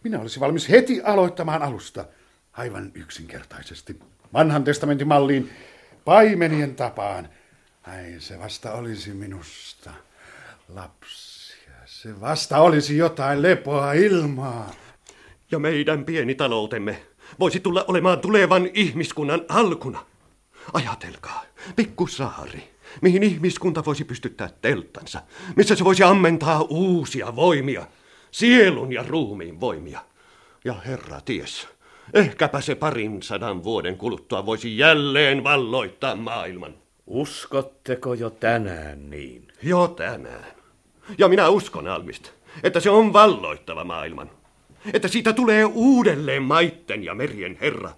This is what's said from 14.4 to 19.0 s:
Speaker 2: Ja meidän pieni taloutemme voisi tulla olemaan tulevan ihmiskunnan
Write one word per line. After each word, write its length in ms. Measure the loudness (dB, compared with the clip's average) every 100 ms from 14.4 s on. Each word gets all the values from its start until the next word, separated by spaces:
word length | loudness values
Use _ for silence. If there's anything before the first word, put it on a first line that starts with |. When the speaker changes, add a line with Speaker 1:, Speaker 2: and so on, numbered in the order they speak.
| -8 -10 -12 -16 -20 _ -20 _ -20 _ _
Speaker 2:
Ja 80 | -2
meidän 460 | 0 0 0 -2
pieni 300 | -2 -4 -2
taloutemme 680 | -2 0 0 -4 -6 -6 -10 -16 _ -20 -2
voisi 200 | 0 0
tulla 240 | -2 -2 0
olemaan 320 | 2 2 0
tulevan 500 | 2 4 6 4 2
ihmiskunnan 680 | 0 0 -2